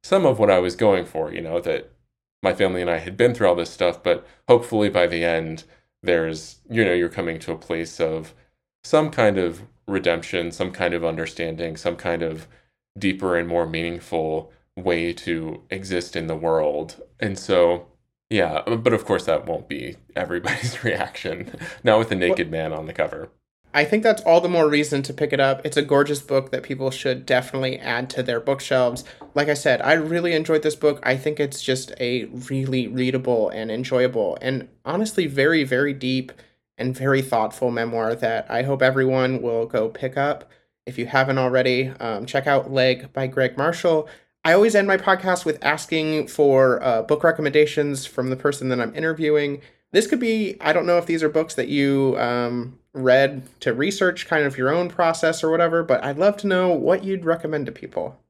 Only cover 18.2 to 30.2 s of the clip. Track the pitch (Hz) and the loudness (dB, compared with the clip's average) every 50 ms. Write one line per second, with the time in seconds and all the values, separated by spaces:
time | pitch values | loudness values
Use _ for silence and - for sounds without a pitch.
18.2 | _ _ 110 104 90 80 76 80 - - 117 113 113 123 117 107 - - 101 87 | _ _ -2 0 0 0 -2 -4 -2 -2 -4 0 2 2 0 0 0 0 -2 -2
19.2 | - - 80 76 - - 82 76 - _ 71 69 60 65 - - _ _ _ - | 0 0 0 0 0 -4 -6 -8 -6 _ -10 -10 -10 -10 -12 -16 _ _ _ -8
20.2 | 90 87 87 87 95 - - - - 120 - - - 117 87 - - - - - | -6 -4 -6 -6 -4 -4 -6 -4 -4 -6 -6 -4 -4 -4 -2 -2 -4 -6 -6 -10
21.2 | - 90 80 90 - - - - 82 - - - - 117 107 107 113 113 107 95 | -8 -8 -8 -8 -10 -14 -14 -14 -14 -14 -16 -2 2 4 4 4 4 2 0 2
22.2 | 90 - 185 - 87 80 80 80 80 78 78 78 76 78 80 - 80 - - - | 2 2 2 2 -2 -4 -4 -4 -4 -4 -6 -8 -10 -10 -4 -4 -4 -4 -4 -10
23.2 | - - _ _ _ _ _ _ _ _ - 147 147 151 214 214 214 226 214 220 | -14 -16 _ _ _ _ _ _ _ _ 4 4 4 4 4 4 4 4 2 4
24.2 | - - 165 175 175 175 180 170 156 151 147 147 147 143 147 139 135 135 131 - | 4 4 4 6 6 4 2 4 4 4 4 2 0 0 -2 -4 -4 -4 -4 -4
25.2 | 151 147 143 135 139 135 135 131 - 147 147 147 143 135 147 139 143 143 147 139 | -2 -2 2 2 2 2 2 -2 -4 -2 -2 -2 0 2 4 4 4 2 0 -6
26.2 | - - 139 135 135 - - - - - 135 131 135 135 131 - - 135 127 127 | -4 -2 -2 -2 0 -2 -8 -8 -6 -8 -8 -6 -4 -6 -6 -4 -4 -4 -4 -4
27.2 | 127 - 143 127 127 - - 135 131 131 127 127 - - 120 120 127 127 - - | 0 0 0 0 0 -2 -6 -4 -4 -4 -4 -6 -6 -4 -4 -4 -4 -6 -4 -4
28.2 | 123 127 120 117 - 135 139 135 - - 139 131 127 120 120 127 - - - - | -4 -2 -2 -2 0 -2 -2 -2 -2 0 2 2 2 2 0 -4 -12 -14 -20 -20
29.2 | - - _ 143 147 151 147 139 - 151 127 117 - 135 156 165 156 156 165 170 | -20 -6 _ -2 0 0 0 0 2 2 2 2 4 2 2 2 2 -2 -2 -2